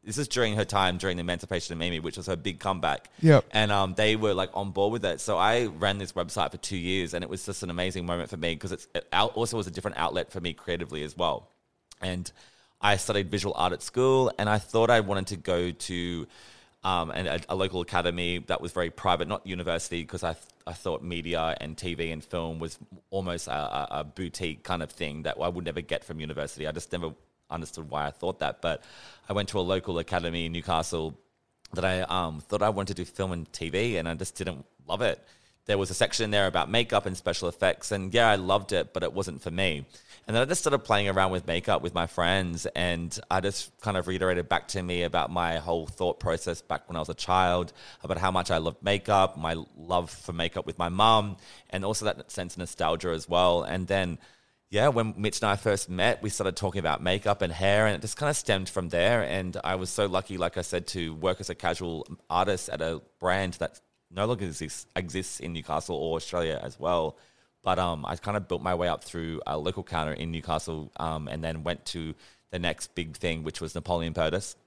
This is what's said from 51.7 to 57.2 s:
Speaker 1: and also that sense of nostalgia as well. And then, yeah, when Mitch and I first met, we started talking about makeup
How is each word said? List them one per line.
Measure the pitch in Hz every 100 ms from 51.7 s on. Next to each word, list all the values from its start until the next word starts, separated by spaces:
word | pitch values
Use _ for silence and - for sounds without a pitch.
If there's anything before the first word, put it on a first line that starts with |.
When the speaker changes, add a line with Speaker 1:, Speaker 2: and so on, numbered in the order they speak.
Speaker 1:
and | 95
also | 98 107 107
that | - -
sense | - 90
of | 92
nostalgia | 87 - 82 82 87
as | 82 76
well. | 87 90 87
And | 62 90 90
then, | 98 90 80 - _ _ _ _
yeah, | 101 135
when | 117 110 101
Mitch | 104 -
and | 107
I | 104
first | 113 98 -
met, | 90 104 -
we | 107
started | - 95 87
talking | 98 95
about | 80 71
makeup | 87 98